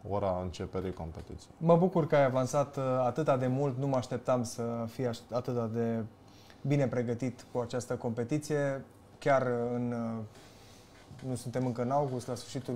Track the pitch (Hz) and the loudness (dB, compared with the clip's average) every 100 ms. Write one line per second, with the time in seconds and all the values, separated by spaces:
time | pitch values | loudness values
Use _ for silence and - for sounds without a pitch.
0 | 98 101 98 90 90 82 92 95 92 90 | -6 -2 0 0 -4 -6 -6 -4 -4 -6
1 | 82 85 - - - - 165 170 185 180 | -8 -10 -12 -16 -16 -4 4 6 6 4
2 | 147 147 135 127 127 147 143 - 131 127 | 4 6 6 4 2 2 0 0 0 2
3 | 123 117 151 135 127 127 143 127 139 131 | 2 2 2 2 2 2 0 0 0 0
4 | 120 127 - 127 113 - 117 117 113 117 | 0 -4 2 2 0 -4 -4 -4 -6 -2
5 | 127 113 - 113 120 123 113 113 117 117 | -2 -4 -4 -4 -2 -2 0 0 0 0
6 | 110 - - - - - 139 143 131 123 | -4 -10 -20 -20 -20 -8 0 2 2 2
7 | 117 117 131 - - 127 117 127 117 123 | 0 0 -2 -6 -6 -4 -2 -4 -4 -4
8 | 123 113 117 151 147 151 143 135 - - | -2 -2 -2 -2 0 0 0 -2 -8 -20
9 | - - 147 135 127 120 120 120 120 120 | -20 -4 4 4 4 0 0 0 -2 -2
10 | 113 113 110 - - - - - - - | -4 -6 -8 -12 -20 -20 -20 -20 -20 -20
11 | - - 131 123 127 123 127 120 123 143 | -20 -12 -6 -6 -4 -2 -2 0 0 2
12 | 143 127 113 120 - 131 127 | 0 -2 -6 -8 -6 -8 -4